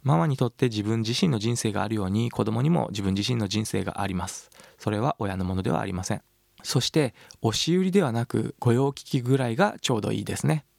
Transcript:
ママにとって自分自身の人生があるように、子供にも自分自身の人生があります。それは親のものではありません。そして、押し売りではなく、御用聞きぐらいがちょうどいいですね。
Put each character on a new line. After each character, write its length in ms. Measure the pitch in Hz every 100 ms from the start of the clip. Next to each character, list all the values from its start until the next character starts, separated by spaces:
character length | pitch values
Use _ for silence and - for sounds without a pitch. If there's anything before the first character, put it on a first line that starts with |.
マ 140 | 135 160
マ 100 | 165
に 100 | 131
と 100 | 123
っ 40 |
て 140 | - 131
自 180 | 107
分 180 | 101 113
自 120 | 110 123
身 100 | 180
の 100 | 120
人 160 | 110 120
生 160 | 113
が 120 | 101
あ 40 | 104
る 80 | 110
よ 100 | 95
う 40 |
に、 200 | 104 117
子 140 | -
供 180 | 110 113
に 80 | 143
も 180 | 170 -
自 120 | 101
分 120 | 98
自 180 | 95 104
身 80 | 123
の 80 | 101
人 180 | 104 110
生 180 | 101
が 180 | 95 -
あ 60 | 98
り 60 |
ま 140 | 90 92
す。 220 | - - - - _
そ 120 | -
れ 80 | 104
は 160 | 131 -
親 200 | 101 95
の 80 | 92
も 100 | 95
の 80 |
で 80 | 101
は 80 | -
あ 60 | 101
り 80 |
ま 100 | 92
せ 120 | 95 107
ん。 60 | _ _ _ -
そ 200 | - 135
し 100 | -
て、 240 | 160 135 - - -
押 160 | 113 107
し 160 | - 180
売 100 | 185
り 60 |
で 100 | 190
は 100 | 151
な 140 | 117 120
く、 300 | - 117 -
御 140 | 123
用 180 | 117 139
聞 140 | 139 -
き 160 | 139
ぐ 160 | 120 135
ら 120 | 123
い 60 | 113
が 220 | 202 -
ち 100 | -
ょ 80 | 117
う 20 |
ど 100 | -
い 100 | 107
い 40 | 104
で 100 | -
す 100 | 139
ね。 200 | 156 _